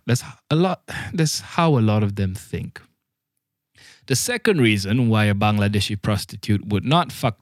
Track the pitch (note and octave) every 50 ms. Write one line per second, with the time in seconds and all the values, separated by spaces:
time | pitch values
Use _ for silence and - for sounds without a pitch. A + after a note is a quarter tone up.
0 | - - A#2 - - - - _ _ - D3+ D#3+ F3+ F#3+ F3+ - _ - - -
1 | - - - E3 D#3+ D3+ - - - - - - E3+ E3 D3 A#2+ A2 A2 G#2+ G#2+
2 | G#2 G2+ G2+ G2+ G2 F#2+ F#2 - - - - E2+ - - - - - _ _ _
3 | _ _ _ _ _ _ _ _ _ _ _ _ _ _ _ _ - - - _
4 | - - C3 - - - B3 A#3 - A3+ G3 D#3 B2 A2 G#2+ G2+ F#2 F#2+ A2 C3
5 | B2 A2+ A2 G#2+ G#2+ G#2 G2+ G2+ A2 G#2+ G#2 G#2 G2+ G2+ G#2 G#2 G2 - G#2+ G2+
6 | - G#2+ G#2 G2 - - - G#2 - - G#2 G2 - G#2 G#2 F#2+ E2+ A#2 D3 F3
7 | E3+ - - - - A#2+ G#2 _